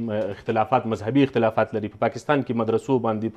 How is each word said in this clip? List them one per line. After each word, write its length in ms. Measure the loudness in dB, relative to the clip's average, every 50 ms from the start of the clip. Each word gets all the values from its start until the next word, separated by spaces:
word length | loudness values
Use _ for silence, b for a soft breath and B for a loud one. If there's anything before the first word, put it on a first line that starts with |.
| -6 -4 -4 -2
اه، 140 | -4 -4
اختلافات، 580 | -6 -6 -6 -2 0 0 2 2 0 0 0 0 -4
مذهبي 340 | -2 -2 0 2 4 2 4
اختلافات 500 | 4 2 2 2 2 2 0 0 -2 -4
لري. 140 | -6 -6 -4
په 100 | -2 -2 -2
پاکستان 360 | -2 -4 -2 0 0 0 0
کې 180 | -2 -2 -2 0
مدرسو 340 | 0 0 0 0 0 0 0
باندې، 300 | 2 0 -2 -2 -4 -4 -4